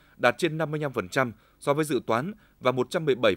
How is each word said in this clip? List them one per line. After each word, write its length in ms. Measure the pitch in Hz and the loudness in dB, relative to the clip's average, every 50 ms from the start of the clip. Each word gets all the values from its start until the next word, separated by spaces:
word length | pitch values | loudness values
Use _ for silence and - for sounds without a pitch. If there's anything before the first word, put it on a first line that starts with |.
| _ _ _ | _ _ _
đạt 180 | - 127 123 120 - | 0 2 2 2 2
trên 200 | 175 165 156 156 | -2 -2 0 -2
năm 120 | 160 147 | -4 -4
mươi 100 | 156 151 | -4 -4
lăm 120 | 151 139 123 | -6 -4 -4
phần 160 | 117 92 90 | -6 -6 -4
trăm 240 | - 139 131 120 104 _ _ _ _ _ | -2 -2 -2 -2 -4 _ _ _ _ _
so 140 | - 143 143 | -2 -2 0
với 100 | 151 160 | 0 0
dự 160 | 147 147 113 - | 0 0 -2 0
toán 260 | - 110 117 139 196 220 - _ _ _ - | 0 -2 -2 -2 -4 -10 -14 _ _ _ -2
và 120 | - 127 127 | -2 0 2
một 180 | 127 123 - | 0 -2 -2
trăm 140 | - 180 160 | -2 -2 0
mười 100 | 147 127 | 0 0
bảy 200 | 110 120 107 92 | 4 4 2 2